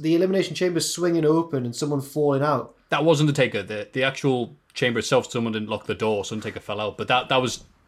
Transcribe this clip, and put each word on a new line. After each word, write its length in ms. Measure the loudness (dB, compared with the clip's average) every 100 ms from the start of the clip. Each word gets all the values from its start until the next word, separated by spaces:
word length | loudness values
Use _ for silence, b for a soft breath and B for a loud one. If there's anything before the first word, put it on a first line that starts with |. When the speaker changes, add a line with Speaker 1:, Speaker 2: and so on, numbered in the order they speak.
Speaker 1:
the 140 | 0 2
Elimination 380 | 4 2 0
Chamber 280 | 0 0 0
swinging 420 | -2 -2 0 2
open 400 | 4 4 2 -2
and 100 | -4
someone 280 | -4 -2 -2
falling 420 | -4 0 2 2
out. 300 | 2 0 -4 -14 _
Speaker 2:
That 140 | 0
was 160 | 2 4
Undertaker. 440 | 4 4 2 0
The, 260 | -4 -6 -6
the 100 | -2
actual 520 | -2 0 0 0 -2 -10 _ -2
chamber 240 | 0 0
itself, 300 | 2 2 2
someone 220 | -2 -2
didn't 160 | -4 -4
lock 160 | -6 -6
the 80 | -2
door, 280 | 0 0
so 120 | -2 -6
Undertaker 240 | -8 -10
fell 200 | -8 -6
out. 180 | -6 -6
But 80 | 0
that, 220 | 0 2
that 120 | 0
was 220 | 0 -4 -12 _